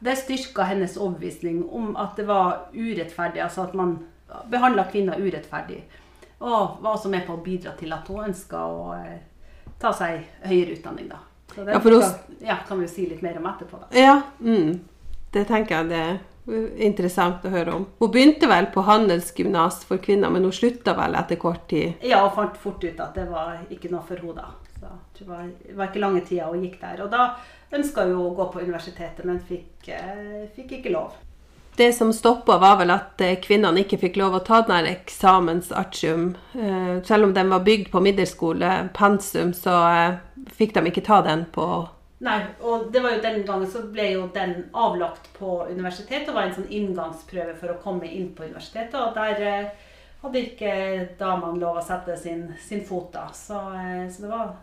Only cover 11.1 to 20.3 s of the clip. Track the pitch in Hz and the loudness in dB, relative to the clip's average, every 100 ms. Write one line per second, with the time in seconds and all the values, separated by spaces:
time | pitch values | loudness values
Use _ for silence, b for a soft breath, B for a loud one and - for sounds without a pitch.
11.1 | - - _ - - 202 208 220 226 185 | -18 -20 _ -20 -12 -2 4 8 8 6
12.1 | 180 - - - 180 - 196 170 196 170 | 0 -14 -12 -6 -6 -4 -4 -4 -4 -6
13.1 | 160 180 165 170 - 165 - - 247 269 | -4 -8 -6 -8 -10 -16 -18 2 8 10
14.1 | 285 277 - 226 220 156 180 - - - | 8 4 -4 2 4 4 0 -8 -16 -10
15.1 | - - 202 208 220 220 160 165 165 160 | -10 -4 -2 2 2 2 -2 0 -2 -2
16.1 | 185 - - - 220 220 - 214 202 180 | -4 -8 -16 -8 -6 -6 0 0 2 0
17.1 | 190 175 180 185 185 170 170 190 - - | 2 2 0 -4 -2 -2 -4 -6 -2 2
18.1 | 240 285 302 294 180 196 - 190 214 208 | 8 8 8 6 4 4 2 4 6 6
19.1 | 175 - - 180 180 175 - - 185 196 | 2 -2 -4 0 2 2 0 -4 -2 2
20.1 | 202 185 | 4 4